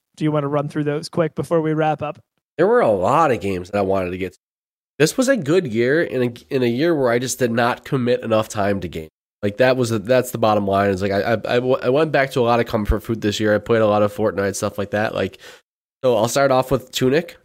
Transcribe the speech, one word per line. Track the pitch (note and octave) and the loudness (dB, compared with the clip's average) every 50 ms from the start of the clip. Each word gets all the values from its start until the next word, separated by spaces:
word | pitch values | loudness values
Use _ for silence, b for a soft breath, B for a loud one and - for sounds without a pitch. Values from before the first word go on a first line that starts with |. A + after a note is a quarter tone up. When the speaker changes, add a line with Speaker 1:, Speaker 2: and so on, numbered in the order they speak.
| _ _ _ | _ _ _
Speaker 1:
Do | - D#3 | -4 -2
you | D3+ D3+ | -2 0
wanna | D3+ C#3 C#3+ | 0 -2 -2
run | D3 D3 C#3+ D3 | -2 -2 -4 -4
through | - D#3 D3 | -4 -4 -4
those | D3 C#3+ D3+ E3 - | -2 -4 -6 -6 -6
quick | - F3 E3 D3+ - | -4 -4 -4 -2 -4
before | - D3 - F3 E3 | -6 -6 -2 0 0
we | D#3 D#3 D#3 | 0 0 0
wrap | D#3 D#3 D#3 D#3 - D#3 | 0 0 0 -2 -2 -6
up? | D3 - - - _ _ _ _ _ _ - | -10 -10 -12 -18 _ _ _ _ _ _ 0
Speaker 2:
There | E3+ | 2
were | G3+ A#3+ B3 | 4 4 4
a | G3+ A#2+ | 4 4
lot | G#2+ F#2 F2+ G#2 C3 D#3+ E3 D3 | 2 2 2 2 4 4 4 4
of | A#2+ G#2 | 2 0
games | F2+ G2 F#2+ F2+ F2+ F#2+ | -2 -4 -4 -4 -6 -4
that | G2+ G2+ | -2 -2
I | G2+ | 0
wanted | F#2+ F#2+ G2 F#2 F2+ | 0 0 0 -2 -2
to | F#2 F2+ | -4 -6
get | F#2 F2+ - | -6 -8 -8
to. | _ _ _ _ _ _ _ _ _ _ _ _ - | _ _ _ _ _ _ _ _ _ _ _ _ 0
This | C#3+ D#3+ - | 0 2 2
was | - B3+ A#3+ | 0 0 0
a | C#4 | 0
good | A3+ D3 C3+ E3 F#3+ F3 | 0 0 0 0 0 0
year | B2 G#2 A2+ A#2+ B2 C#3+ E3 E3 | 0 0 0 0 2 2 0 -2
in | - - B2+ B2 | -2 -2 -2 -2
a, | B2 A2+ - - - C#3 | -2 -4 -6 -10 -4 -2
in | C3 B2+ | 0 0
a | |
year | A#2+ A#2 B2 D#3 F3 E3+ | 0 0 0 0 0 0
where | D3 C3 A#2+ | 2 2 2
I | A#2 B2 | 2 0
just | C3 B2 - - | -2 -4 -4 -2
did | C3 A#2 | -2 0
not | A2+ A#2+ A#2+ A#2+ A#2+ - - | 2 2 2 0 0 -2 -6
commit | - D3 C3+ A#2+ A#2+ B2 - | -4 -4 -2 0 0 0 0
enough | - A2+ A2 A2 A2 - | 0 0 0 0 0 0
time | - A2 G2 G2+ G2+ F#2+ | -2 -2 0 0 0 -2
to | F2 E2+ | -4 -8
game. | C#2+ E2 D#2 D#2 _ _ _ _ _ _ - | -10 -10 -12 -12 _ _ _ _ _ _ -6
Like, | G#2 G#2 | -4 0
that | - B2+ B2+ C3 C3 | 2 2 2 2 2
was, | B2+ A2+ A#2 A2 F2+ | 0 -2 -2 -4 0
that's | A2+ B2+ B2+ B2 - - | 0 2 2 0 0 -2
the | A#2 | 0
bottom | A#2 G#2+ G#2+ G#2 G2+ | 2 2 2 2 2
line. | G2 G2 G2 G2+ G2+ | 0 2 2 2 2
Is, | G2 F2+ | 0 0
like, | G2 G2+ F#2+ | 0 -2 0
I, | G2+ - | 0 0
I, | - A#2 | 0 0
I | G#2 F#2 - A#2+ | -2 -2 -2 -2
w-, | B2 B2+ B2+ C3 - - | 0 2 0 0 0 0
I | B2 | 0
went | C3 D3 D#3+ D#3+ C#3 | 2 2 2 2 2
back | D3 C3+ C3+ - | 0 0 0 0
to | C#3 | 0
a | A#2 | 2
lot | A#2 A#2+ A#2 | 2 2 2
of | A#2 | 0
comfort | - - A2+ G#2 - A2+ G#2 | 0 -2 -2 -2 0 -2 -2
food | - - F#2 E2+ F#2 | -2 -4 -6 -2 -2
this | G#2+ G2+ - | -2 -2 0
year. | G#2+ G#2+ G#2 | 0 2 2
I | G2+ | 0
played | - - A#2 A2 | 0 0 2 2
a | A2 | 4
lot | G#2 G#2 G#2+ G#2+ | 4 2 2 2
of | G#2 - | 0 0
Fortnite, | - G#2+ G#2+ F2 F#2+ G2 G2 F#2+ | -2 -2 -2 -2 -2 -4 -4 -4
stuff | - G#2+ G2+ - | -4 -6 -6 -4
like | - G2 - | -6 -6 -4
that. | - G#2 G#2+ - - | -2 -2 -2 -2 -2
Like, | - G2 F#2+ - - B B B B B _ _ _ _ _ _ _ - | -4 -4 -4 -6 -12 B B B B B _ _ _ _ _ _ _ 0
so | B2+ A#2+ | 0 2
I'll | G#2 A2 A#2+ | 2 2 0
start | - C#3+ C#3 C#3 | 2 2 2 2
off | C3 B2+ B2+ - | 2 2 2 0
with | C#3 B2 - - - | 0 -2 -2 -4 -4
Tunic. | - C3 B2+ C3+ D#3+ F3+ - - - - | -2 0 2 2 0 -2 -4 -10 -16 -6